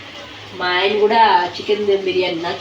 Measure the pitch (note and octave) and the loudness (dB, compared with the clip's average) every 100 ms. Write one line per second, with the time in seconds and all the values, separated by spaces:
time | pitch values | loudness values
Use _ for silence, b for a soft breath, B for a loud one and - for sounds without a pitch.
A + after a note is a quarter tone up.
0 | - - - - - F#3 F3+ F3+ G3 G#3+ | -18 -18 -18 -18 -16 -8 -4 0 0 2
1 | G#3 A#3 G#3+ F3+ - - - G#3 G3+ G3 | 4 6 6 4 2 -4 -2 0 2 0
2 | F#3 F3+ F3+ E3 E3+ G3 | 0 0 0 -2 -6 -4